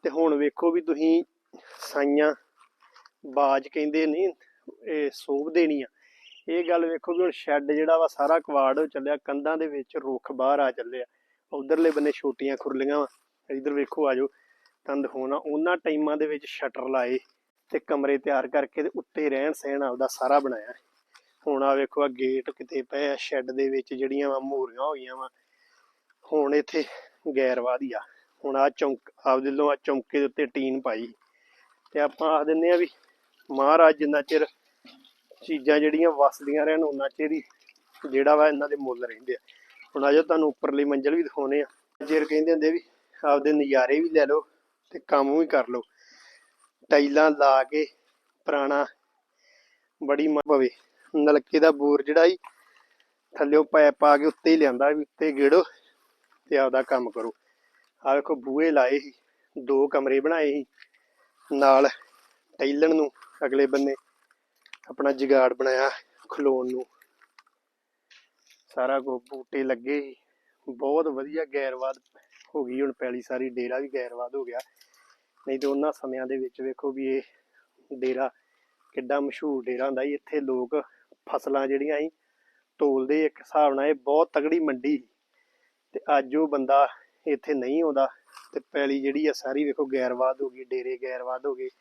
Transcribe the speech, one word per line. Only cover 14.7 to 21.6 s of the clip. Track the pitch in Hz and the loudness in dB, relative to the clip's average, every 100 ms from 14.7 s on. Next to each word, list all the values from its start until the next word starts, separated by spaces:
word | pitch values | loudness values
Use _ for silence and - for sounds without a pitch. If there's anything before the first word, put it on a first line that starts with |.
| _ - 139 | _ -8 -6
ਦਿਖਾਉਣਾ। | 135 135 131 143 | -6 -6 -6 -6
ਉਹਨਾਂ | 151 151 165 180 | -4 -4 -2 -2
ਟਾਈਮਾਂ | 165 151 151 151 | -2 -2 -2 -2
ਦੇ | 151 | -4
ਵਿੱਚ | 151 143 | -6 -10
ਸ਼ਟਰ | - 135 - 131 | -10 -10 -8 -4
ਲਾਏ | 131 123 127 _ _ _ _ _ | -2 -2 -4 _ _ _ _ _
ਤੇ | 156 | -10
ਕਮਰੇ | - 147 139 139 | -4 -2 0 -2
ਤਿਆਰ | 147 139 127 | 0 -2 0
ਕਰਕੇ | 147 135 - | -2 -2 -4
ਤੇ | 156 - | -6 -6
ਉੱਤੇ | - - 151 | -10 -4 -2
ਰਹਿਣ | 135 147 | -2 -4
ਸਹਿਣ | 156 143 139 | -6 -6 -4
ਆਪਦਾ | 139 123 131 | -4 -4 -4
ਸਾਰਾ | - 131 143 | -4 0 2
ਬਣਾਇਆ। | 139 117 107 123 _ _ _ _ _ _ - | 0 -8 -12 -20 _ _ _ _ _ _ -4
ਹੁਣ | 139 | 0